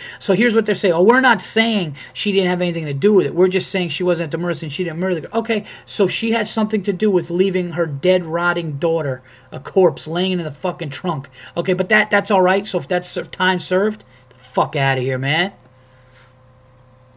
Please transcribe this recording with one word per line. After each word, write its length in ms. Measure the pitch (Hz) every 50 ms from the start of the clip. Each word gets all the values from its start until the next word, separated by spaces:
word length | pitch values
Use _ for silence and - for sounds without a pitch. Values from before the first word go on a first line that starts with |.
| - - - -
So 140 | - - 190
here's 200 | 170 240 240 208
what 120 | 226 220
they're 100 | 220 202
saying. 180 | - - 190 165
"Oh, 80 | 165
we're 200 | 185 214 240 262
not 200 | 254 254 226 185
saying 540 | - - - 220 226 233 220 202 170 151 139 - - -
she 220 | - - - 208 190
didn't 160 | 196 185 180
have 120 | 180 175
anything 240 | 180 175 165 165 156
to 80 | 147 139
do 200 | 135 165 208 214
with 120 | 190 151
it. 80 | 135 -
We're 140 | 165 185
just 240 | 185 180 185 - -
saying 180 | - 190 175 165
she 140 | - - 180
wasn't 220 | 180 175 165 170
at 60 | 151
the 60 | 151
murder 160 | 160 175 175 165
scene. 160 | 170 165 151
She 140 | 139 - 180
didn't 160 | 165 156 165
murder 160 | 185 190 180
the 60 | 160
girl." 180 | - - - 226
Okay, 240 | 220 233 226 208 214 - - - -
so 200 | - - - 196
she 260 | 185 - - 220 233
had 140 | 285 - 214
something 380 | - - 220 214 214 220 208 180
to 80 | 208
do 180 | 185 175 214 214
with 220 | 190 175 - -
leaving 400 | 170 180 196 196 180 185 175 175
her 140 | 175 175 165
dead, 400 | 160 139 139 - 185 185 185 170
rotting 480 | 160 160 170 175 175 170 175 165 156 143
daughter, 480 | 139 175 165 165 165 147 139 127 123 - - - - - - -
a 60 | -
corpse, 440 | - - - 190 185 165 143 - -
laying 280 | 156 160 175 190 190 185
in 100 | 180 170
the 80 | 151
fucking 380 | 143 - - 180 175 - 165 143
trunk. 400 | 139 - - 156 156 143 139 - - - - - -
Okay, 160 | 175 170 190
but 160 | 175 160 185
that, 240 | 185 214 214 208 -
that's 180 | 208 202 202 -
all 120 | 208 185
right. 240 | 180 180 190 202 214
So 120 | - -
if 120 | 175 139 -
that's 180 | 185 180 180
ser-, 160 | - - 175 -
time 360 | - - - 185 185 185 180
served, 440 | - - 185 185 202 214 214 - - _ - - _
the 80 | _ -
fuck 400 | - - - - 185 156 139 -
outta 240 | 143 135 135 135 127
here, 180 | 127 135 131
man. 360 | 127 135 139 151 165 185 202 - - - - _ _ _ _ _ - - _ _ - - _ _ _ _ - - _ _ _ _ - - _ _ _ _ _ _